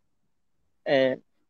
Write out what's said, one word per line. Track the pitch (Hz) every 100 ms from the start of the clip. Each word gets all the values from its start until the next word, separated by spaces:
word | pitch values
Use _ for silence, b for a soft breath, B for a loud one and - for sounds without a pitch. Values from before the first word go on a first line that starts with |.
| _ _ _ _ _ _ _ _ -
ए, | 135 131 131 _ _ -